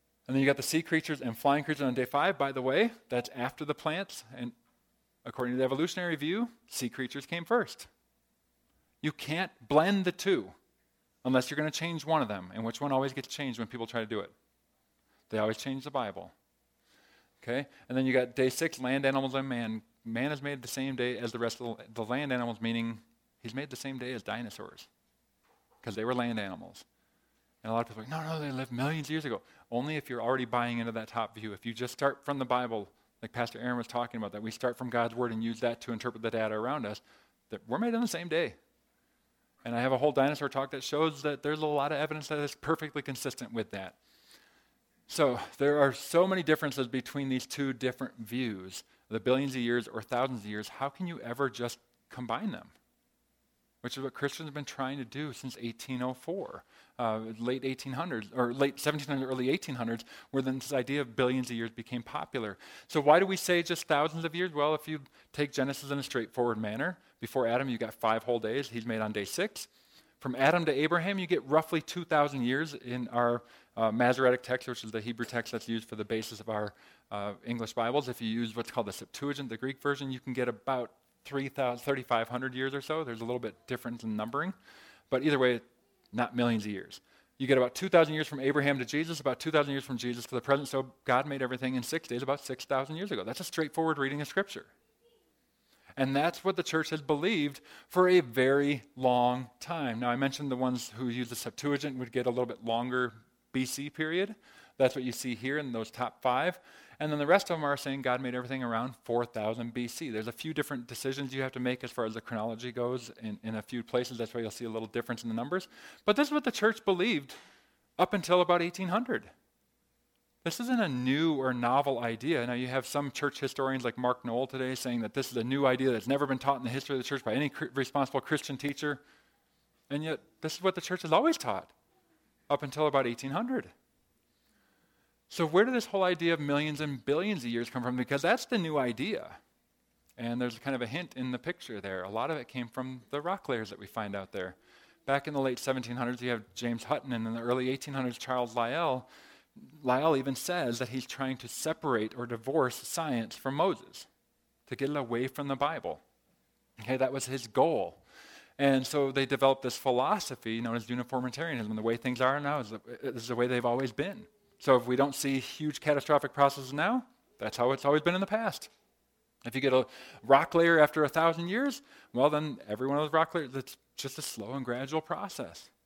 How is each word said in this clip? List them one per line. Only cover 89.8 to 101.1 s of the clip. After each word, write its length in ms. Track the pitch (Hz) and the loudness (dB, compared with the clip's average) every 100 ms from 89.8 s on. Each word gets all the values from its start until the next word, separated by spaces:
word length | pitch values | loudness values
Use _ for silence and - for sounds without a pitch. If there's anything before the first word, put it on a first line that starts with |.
from 140 | 131 123 | -4 -4
Jesus 280 | 123 120 117 | -4 -4 -4
to 80 | |
the 60 | 127 | -4
present. 280 | 127 139 143 | 2 2 2
So 240 | 139 131 - | -2 -4 -6
God 240 | - 127 143 | 2 2 2
made 120 | 135 | -2
everything 360 | 127 127 131 127 | -2 -2 -2 -2
in 60 | |
six 240 | 120 160 - | -2 -4 -4
days, 140 | 120 | -4
about 220 | 131 143 | -2 -4
six 200 | - 127 | -4 -10
thousand 320 | - 135 139 156 | -2 -2 -2 -6
years 160 | 196 | -4
ago. 100 | 131 | -4
That's 180 | 92 - | -4 -6
a 40 | |
straightforward 540 | 185 - 151 - 160 147 | -4 -2 -2 0 0 0
reading 220 | 135 147 | 0 -2
of 60 | 147 | -2
Scripture. 400 | - 196 - - _ _ _ _ _ _ _ _ _ _ _ - - | -2 -2 -6 -14 _ _ _ _ _ _ _ _ _ _ _ -14 -2
And 200 | 135 139 | 2 4
that's 260 | 160 165 | 2 2
what 140 | 190 180 | -2 0
the 60 | |
church 280 | 170 160 156 | 0 0 0
has 120 | 156 | -4
believed 580 | 139 147 175 208 147 139 - - - | 0 0 2 2 0 -4 -14 -20 0
for 200 | 180 180 | 6 8
a 120 | 180 | 8
very 640 | 131 113 131 139 143 143 - - | 6 4 6 6 4 0 -4 0
long 540 | 127 123 123 123 120 _ | 4 6 4 2 -4 _
time. 400 | - 165 135 113 | -8 -4 -2 -2
Now, 80 | 123 | 0
I 80 | 120 | 2
mentioned 340 | 135 135 143 | 2 0 -4
the 60 | 127 | 0
ones 340 | 131 123 - 107 | 0 0 -4 -6
who 120 | |
use 200 | 127 | -4